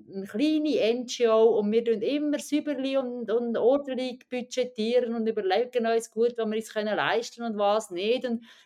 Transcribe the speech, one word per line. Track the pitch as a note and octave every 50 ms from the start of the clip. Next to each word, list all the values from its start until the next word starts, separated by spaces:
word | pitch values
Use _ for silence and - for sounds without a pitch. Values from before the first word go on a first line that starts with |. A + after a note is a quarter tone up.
| - - F3
eine | G3 F#3+
kleine | G3+ - G#3+ C#4+ D#4 D#4 D#4 D4+ D#4 C4 -
N | - A3+ A#3+ B3+ B3
G | B3 - - A#3+ A3+
O | A3 A3 A3 A#3 -
und | - G#3 G#3
wir | G#3+ A#3 A#3
tun | A#3 A3+ G3+
immer | D#3 G3+ C#4 D4 D4+ D4 D4
säuberlich | D4 - - D4 D4 D4 D4 C#4+ B3+ C4 C4+ C4+
und, | C4+ C4 B3 B3 B3 A#3 A3
und | A3 A#3+ A#3+ A#3+ A3+
ordentlich | - - A#3 C#4 C#4+ C#4+ C#4 C4 A#3 B3+ B3+ A#3+ B3+ -
budgetieren | _ B3+ B3 A#3+ B3 - B3+ B3 B3 - - G#3+ A3+ A#3+ B3 A#3+ A3+ A#3
und | A#3 A3
überlegen | A3 G#3 G#3+ F#3+ F#3+ F#3 G#3+ B3 B3 - A#3+ A3+
uns | A3+ A3+ A#3 A3+ -
gut, | _ A3 A#3 A#3+ A#3+
was | - A3+
wir | G#3+ A3
uns | A3+ A3 - -
können | A3 G#3 G#3+ G3+
leisten | E3 C#3+ D3 F#3 A3+ A#3 - - A#3 A#3
und | A#3 G#3+
was | G#3 G3+ G3+ G#3 A3 G#3+ -
nicht. | F3+ E3+ G3 G#3+ B3 B3+ -
Und | B3 A#3 A#3 - - - - _